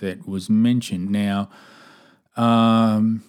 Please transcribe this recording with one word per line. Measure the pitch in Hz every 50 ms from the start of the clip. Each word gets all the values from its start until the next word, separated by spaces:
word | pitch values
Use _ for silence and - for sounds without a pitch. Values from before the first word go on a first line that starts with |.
that | 101 95 92 98 - -
was | 95 95 92 -
mentioned. | 107 107 113 120 123 123 - - 101 90 90 98
Now, | 101 104 101 101 98 101 101 - - - - - - - - - - - _ _ _ _ _ _ _ -
um, | 117 117 117 117 117 113 113 113 113 110 107 107 107 110 113 110 -